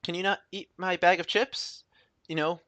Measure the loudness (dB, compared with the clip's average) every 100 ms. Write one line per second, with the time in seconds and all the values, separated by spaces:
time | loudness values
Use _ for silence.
0 | -6 -2 -2 -2 _ -14 -12 -8 -4 4
1 | 4 4 2 0 0 -4 -10 -12 _ _
2 | _ _ _ -2 0 -2